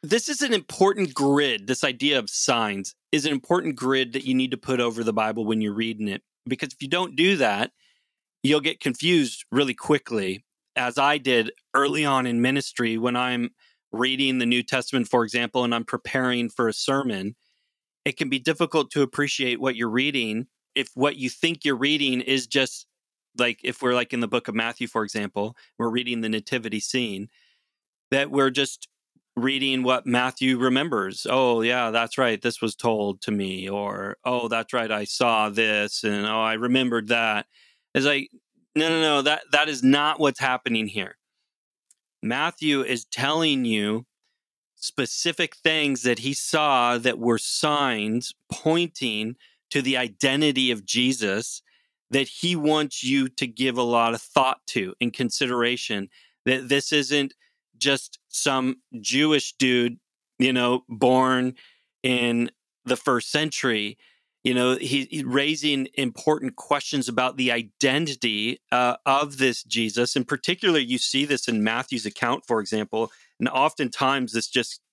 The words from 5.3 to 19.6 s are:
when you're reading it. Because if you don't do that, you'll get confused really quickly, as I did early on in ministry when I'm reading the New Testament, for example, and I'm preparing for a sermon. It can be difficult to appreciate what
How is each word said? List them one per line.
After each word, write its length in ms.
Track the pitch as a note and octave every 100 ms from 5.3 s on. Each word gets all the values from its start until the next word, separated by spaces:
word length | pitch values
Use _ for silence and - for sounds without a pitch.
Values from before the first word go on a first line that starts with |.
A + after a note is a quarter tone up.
| A2 G#2+
when 140 | A2
you're 120 | G#2+
reading 340 | G2+ A2+ A2 G#2+
it. 140 | G2 _ _ B2
Because 240 | B2+ C#3
if 100 | -
you 60 | C#3
don't 280 | E3+ F3+ C#3+
do 180 | F3+ F#3+
that, 340 | A#2+ G2+ A2+ _ _ _ _ _ _ _
you'll 200 | C3+ D3+
get 180 | C#3+ -
confused 640 | - A#2+ D#3+ F3 C3 - -
really 220 | B2 C#3
quickly, 720 | A#2+ - D3 - A2+ F#2+ F#2+ _ _ _ -
as 220 | B2 A#2+
I 200 | C#3+ D3
did 340 | C3 A#2+ A2 - _
early 320 | C3+ C#3 D3 D3
on 200 | C3+ B2+
in 160 | A#2
ministry 560 | B2 C#3 C3+ - A#2+ A2+
when 200 | A#2+ B2
I'm 320 | B2+ B2 A#2+ _ _ _ _
reading 460 | A2 B2+ C3 C3+ C3
the 80 | A#2+
New 180 | B2
Testament, 460 | A#2+ C3 - C3+ A2+
for 140 | B2+ A2+
example, 400 | B2 A#2+ B2+ A#2+
and 100 | A#2
I'm 80 |
preparing 640 | A#2 - - C3+ B2+ B2 A#2
for 200 | - A#2
a 40 |
sermon. 640 | G#2+ - C#3 C3+ G2+ G2 - _ _ _ _ _ _ -
It 100 | C3+
can 140 | C#3+
be 100 | C3+
difficult 520 | B2 D#3 E3 D#3+ C#3
to 100 | D3
appreciate 580 | C3+ - C#3+ - B2+
what 160 | A#2+